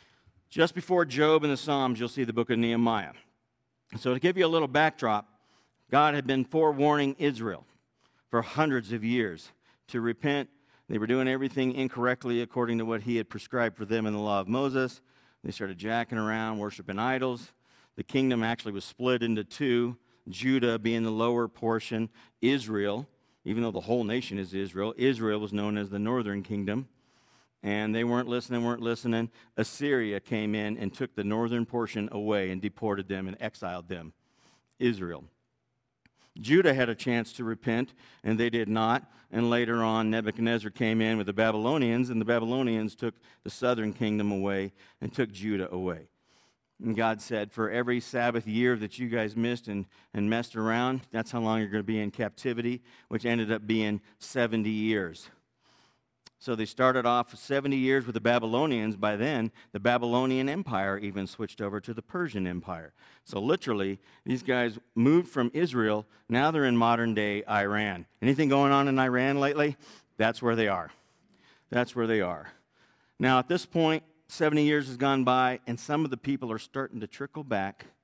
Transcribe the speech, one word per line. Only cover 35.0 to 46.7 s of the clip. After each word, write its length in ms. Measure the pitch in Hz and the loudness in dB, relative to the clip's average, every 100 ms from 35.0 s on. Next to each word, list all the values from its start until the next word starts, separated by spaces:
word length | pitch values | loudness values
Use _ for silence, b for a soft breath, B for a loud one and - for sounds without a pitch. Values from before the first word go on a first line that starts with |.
| 87 78 73 _ _ _ _ _ _ _ _ _ b - | -6 -10 -14 _ _ _ _ _ _ _ _ _ b -12
Judah 340 | 110 165 165 | 2 4 6
had 160 | 131 120 | 4 0
a 60 | 107 | 0
chance 360 | 131 120 110 | 0 0 -2
to 100 | - | -6
repent, 520 | 113 113 - 113 139 - B B | -6 -4 -2 0 -2 -8 B B
and 160 | - 110 | -2 2
they 100 | 120 | 2
did 180 | 117 104 | 0 0
not. 440 | 110 110 127 - b b | 2 4 2 -2 b b
And 180 | 110 117 | 0 2
later 340 | 120 117 117 | 2 2 2
on, 280 | 113 113 110 | 2 2 2
Nebuchadnezzar 580 | 110 107 110 113 117 104 | 0 -2 0 0 0 -2
came 320 | - 113 113 | -2 0 2
in 160 | 110 110 | 2 2
with 100 | 101 | 0
the 60 | |
Babylonians, 760 | 101 113 107 117 156 120 117 127 | 2 2 2 0 2 2 2 0
and 120 | 113 | -2
the 40 | 113 | 2
Babylonians 680 | 117 113 127 123 113 107 | 2 2 0 0 0 -4
took 220 | - 120 - b b | -4 -8 -8 b b
the 60 | - | -14
southern 440 | - 123 120 107 | -2 0 0 -2
kingdom 380 | - 110 107 104 | -2 0 0 0
away 420 | 98 98 98 98 - b b | 0 0 -2 -4 -10 b b
and 100 | - | -6
took 200 | - 113 | -2 -4
Judah 400 | 95 107 101 92 | -4 -4 -2 -4
away. 360 | 92 92 80 78 _ b b b b _ | -4 -6 -6 -12 _ b b b b _